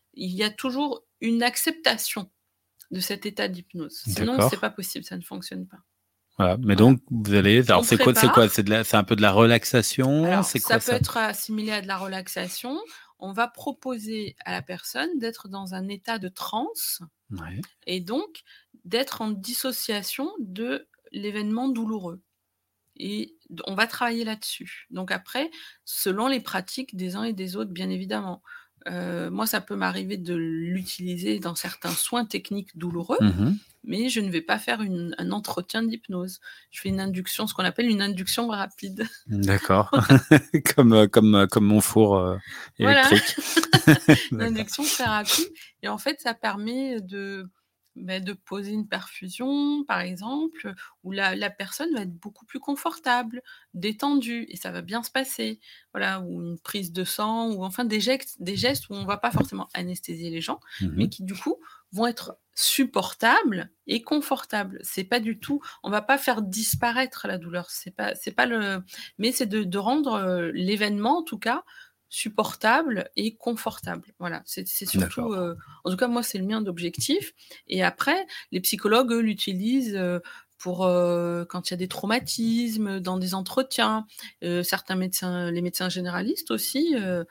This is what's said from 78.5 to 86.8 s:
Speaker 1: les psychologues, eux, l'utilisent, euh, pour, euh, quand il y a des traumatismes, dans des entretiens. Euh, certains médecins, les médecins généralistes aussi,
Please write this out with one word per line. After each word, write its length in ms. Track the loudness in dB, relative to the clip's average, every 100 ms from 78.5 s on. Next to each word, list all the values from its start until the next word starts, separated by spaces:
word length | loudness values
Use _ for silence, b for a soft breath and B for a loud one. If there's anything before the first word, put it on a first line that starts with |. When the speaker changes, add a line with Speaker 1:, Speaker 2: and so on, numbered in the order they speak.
Speaker 1:
les 100 | -4
psychologues, 500 | -2 0 4 4 4
eux, 80 | 2
l'utilisent, 760 | 0 -2 -4 -2 0 0 0 -2
euh, 240 | -2 -2 -6 B B _
pour, 280 | -8 0 2
euh, 600 | 4 4 2 0 -2 -6
quand 240 | -8 -6
il 40 |
y 20 | -4
a 20 |
des 100 | -6
traumatismes, 1080 | -4 0 0 0 -2 0 0 0 -2 -2 -2
dans 180 | -2 -2
des 180 | -2 -4
entretiens. 720 | -2 -2 -2 0 2 0 -4 B B -8
Euh, 200 | -4 -2
certains 320 | 0 -2 -2 -2
médecins, 560 | -2 -2 -4 -2 -2
les 100 | -2
médecins 260 | -4 -4 -4
généralistes 600 | -4 -4 -4 -4 -4 -4
aussi, 460 | -4 -2 -2